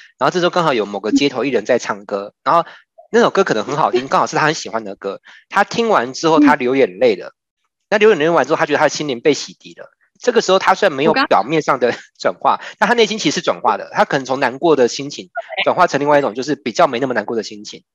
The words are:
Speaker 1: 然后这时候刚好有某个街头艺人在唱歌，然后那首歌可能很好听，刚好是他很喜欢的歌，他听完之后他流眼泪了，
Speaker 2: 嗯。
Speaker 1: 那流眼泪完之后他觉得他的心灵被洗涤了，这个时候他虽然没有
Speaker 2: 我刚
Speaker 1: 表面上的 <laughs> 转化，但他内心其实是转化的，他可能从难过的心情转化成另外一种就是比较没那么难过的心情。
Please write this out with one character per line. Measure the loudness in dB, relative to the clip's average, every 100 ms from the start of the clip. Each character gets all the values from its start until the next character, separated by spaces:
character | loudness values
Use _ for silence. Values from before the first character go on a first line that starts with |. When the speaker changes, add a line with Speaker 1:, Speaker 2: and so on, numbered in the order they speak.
| -20 _
Speaker 1:
然 | -2
后 |
这 | 0
时 | 0
候 |
刚 | 0
好 | 0
有 | 0 -2
某 | -4
个 | -2
街 | 0 0
头 | -2
艺 | -2
人 | -2 0
在 | -2
唱 | -2 -8 -8
歌， | -8 -8 -6
然 | 0 0
后 | 0 -8 _ _ _
那 | 2
首 | 2
歌 | 2
可 | 0
能 | -2 -2
很 | -2
好 | 0
听， | 0 0
刚 | 0
好 | 0
是 | 0
他 | 0
很 |
喜 | -2 -6
欢 | -8 -8
的 | -10
歌， | -10 -10 -14 -20 _
他 | -2 -2
听 | -2 0
完 | 0 0
之 | -2 2
后 | 4
他 | 6 4
流 | 2 2
眼 | 0 2
泪 | 0 0
了， | -6
Speaker 2:
嗯。 | -18 _ _ _ _ _
Speaker 1:
那 | 2
流 | 4
眼 | 4
泪 | 2
完 | 2 2
之 |
后 | 0
他 | 0
觉 |
得 | 2
他 | 0
的 |
心 | 0 -6
灵 | -2
被 | 0
洗 | 0 -4 -16
涤 | -20 -20
了， | -20 _ _ _
这 | -2
个 | 0
时 | 2
候 | 2
他 | 2
虽 | 2 0
然 | 2
没 |
有 | 0
Speaker 2:
我 |
刚 | 0 2
Speaker 1:
表 | 0
面 | 0 -2
上 | 0 0
的 | 0 -2
<laughs> | -10 _
转 | -4 -2
化， | 0 -2 -4 -2
但 | 0
他 |
内 | 2 2
心 | 0
其 | -2
实 | -2
是 |
转 | -2 -2
化 | 0 -2
的， | -2
他 | -2 0
可 | 0
能 |
从 | -2 -2
难 | -2 0
过 | 2 4
的 | 2
心 | 0 -10
情 | -12 -12 -14 -10 -4 -2
转 | 2
化 | 0
成 | 0
另 | 2
外 | 2
一 |
种 | 2
就 | -4
是 | -4 -4
比 | -4
较 | 0 0
没 | 0
那 | -2
么 |
难 | -4 -4
过 | -6
的 |
心 | -6 -12 -18
情。 | -20 _